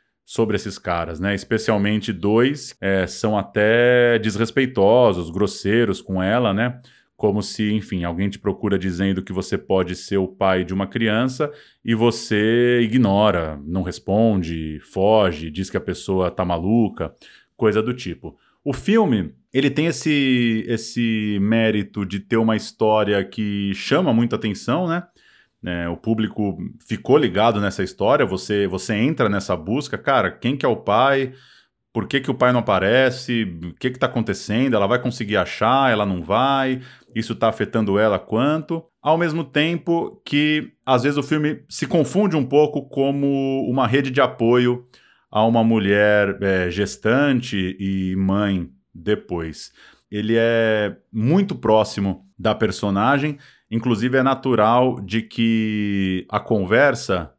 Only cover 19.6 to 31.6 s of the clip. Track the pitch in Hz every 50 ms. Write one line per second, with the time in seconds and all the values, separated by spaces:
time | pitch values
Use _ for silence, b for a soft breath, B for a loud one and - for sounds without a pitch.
19.6 | 135 143 135 139 156 170 151 - - 156 151 147 139 135 127 123 120 117 113 110
20.6 | 104 - 120 110 - - - 123 117 113 113 110 107 104 104 101 98 104 113 113
21.6 | 113 110 107 107 98 101 - 104 101 90 95 101 98 - 120 113 113 110 110 107
22.6 | 107 - - _ 113 110 107 107 107 101 104 101 98 98 - - 107 104 101 101
23.6 | 101 98 95 - - - 135 156 185 160 117 113 120 117 117 107 - 110 101 -
24.6 | - - 120 165 185 170 165 175 175 - b b b b b b b b b _
25.6 | - 90 87 85 87 85 85 82 - 110 113 110 107 107 - - 104 101 90 80
26.6 | 87 - - - - - 113 101 - - 127 156 147 110 85 98 107 117 110 104
27.6 | 104 98 92 - 95 90 - - 98 107 135 147 135 95 95 92 - - 104 101
28.6 | 101 95 87 92 - - 113 104 113 139 160 - 131 107 101 101 98 - 104 82
29.6 | 80 87 110 143 143 - - - - - 139 127 101 92 - - - 120 139 135
30.6 | - 135 113 - - - 101 110 127 139 139 135 135 127 131 B B B B B